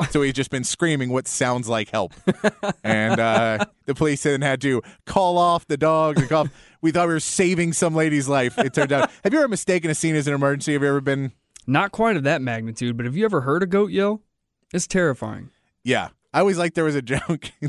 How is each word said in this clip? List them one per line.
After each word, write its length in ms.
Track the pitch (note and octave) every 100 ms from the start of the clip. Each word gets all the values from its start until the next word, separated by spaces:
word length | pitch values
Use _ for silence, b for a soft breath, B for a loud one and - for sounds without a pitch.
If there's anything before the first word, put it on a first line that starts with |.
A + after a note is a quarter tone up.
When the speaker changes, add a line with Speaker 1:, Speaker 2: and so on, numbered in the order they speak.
| D3+
Speaker 1:
so 120 | D#3
he's 100 | C#3
just 180 | C3 C3
been 140 | C3+
screaming 460 | A#2+ - E3+ D3 B2+
what 180 | B2+ C3
sounds 400 | - B2+ B2 A2
like 220 | A2+ G#2+
help." 220 | A2 F2+ -
Speaker 2:
<laughs> 640 | - - G#3 - G3+ -
Speaker 1:
And, 380 | - G#2+ A2 A2
uh, 460 | A2+ A2 A2+ A2 G2+ _
the 100 | -
police 280 | C#3 D#3 C#3
then 180 | D3+ C#3
had 180 | C#3+ C3
to 180 | C#3+ B2+ - B
call 320 | - G3+ F3+ F3
off 300 | F3 E3+ -
the 100 | C#3+
dogs 420 | D#3 D#3+ D#3 D3
and 80 | C3
call 140 | D#3
off, 60 | C3+ b b b
"We 100 | D#3+
thought 160 | F3 F3
we 60 |
were 60 | D#3+
saving 540 | - - F3+ F3 E3+
some 200 | D#3 F3
lady's 320 | D#3+ D#3+ D3 C3+
life," 300 | C#3 B2 -
it 140 | C3+
turned 200 | D3+ C3+
out. 180 | C#3 D#4 B
Have 100 | G3
you 40 | D4
ever 80 | C#4
mistaken 420 | F#3+ - F3+ D#3+
a 40 |
scene 200 | D3+ E3
as 120 | D#3 C#3+
an 60 |
emergency? 380 | C#3+ C#3 C#3+ D#3
Have 100 | C#3+
you 60 | C#3+
ever 120 | C#3+
been 300 | C#3 C#3 C3+ - _ - -
Speaker 2:
Not 260 | C#3+ G3
quite 240 | - A3+ F#3+
of 60 |
that 160 | C#3 D#3+
magnitude, 560 | B2+ A2+ A2+ A2 A#2+ A#2
but 80 |
have 120 | A#2+ D3+
you 80 | A3
ever 160 | F3
heard 200 | B2+ D#3+
a 40 | F#3
goat 240 | G3 G#3
yell? 320 | F#3 G3+ G#3+ _ _ _ _ _
It's 140 | F#3 -
terrifying. 640 | F#3+ E3+ B2 A2 G2+ F#2+ _ _ _
Speaker 1:
Yeah. 240 | A#2+ A#2 E2 _ _
I 60 | C#3
always 180 | G3 F3
liked 180 | F3 E3+
there 80 |
was 100 | D#3+
a 80 | C#3+
<laughs> 140 | A#2+ C3+
joke 340 | - D#3+ - -